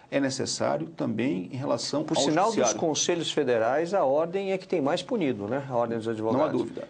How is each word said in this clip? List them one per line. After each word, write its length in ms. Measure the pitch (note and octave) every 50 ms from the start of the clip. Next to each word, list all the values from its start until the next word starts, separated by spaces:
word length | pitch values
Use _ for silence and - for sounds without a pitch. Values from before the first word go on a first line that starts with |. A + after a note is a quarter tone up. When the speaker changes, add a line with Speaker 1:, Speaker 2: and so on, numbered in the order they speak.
| - -
Speaker 1:
É 80 | - C#3
necessário 680 | C#3 C3+ B2+ - A2+ - - - A2+ B2 C#3+ D3+ D#3+ E3
também 600 | - - D3+ A#2+ A2+ A2 A#2 C#3 E3+ F#3+ F3+ -
em 60 | - B2+
relação 460 | C#3 C#3+ C3 A#2 - - - C#3+ -
Speaker 2:
Por 120 | - D#3+
Speaker 1:
ao 80 | D3+ C#3
Speaker 2:
sinal, 220 | D3 D3+ E3 F#3+
dos 100 | A3+ G#3
Speaker 1:
judiciário. 240 | G#3 - - F3 -
Speaker 2:
conselhos 520 | - E3 D3 - - - F3 E3+ D3+ -
federais, 600 | - - D3 B2 B2 A2+ A2 A#2 C3 D3+ E3+ E3+
a 120 | G3+ G3 D#3+
Ordem 480 | C3 C3+ D3+ E3 F3 F3 G3 G3 F#3+
é 60 | F#3+ F#3+
que 100 | F#3 -
tem 120 | - F3
mais 220 | C3+ C#3 E3 F3+
punido, 460 | - - C4 A3+ E3+ C3+ B2 G2+ G2 G2+
né? 180 | A#2+ C#3+ C3+ C3
A 80 | B2+
Ordem 220 | A#2 A#2+ A#2 A#2 A#2
dos 100 | G#2+ A2+
Advogados. 320 | A2+ G#2+ G#2+ A2+ A2+ C3
Speaker 1:
Não 60 | D3+
há 60 | D3+
dúvida, 360 | - B2+ A2 - - - - -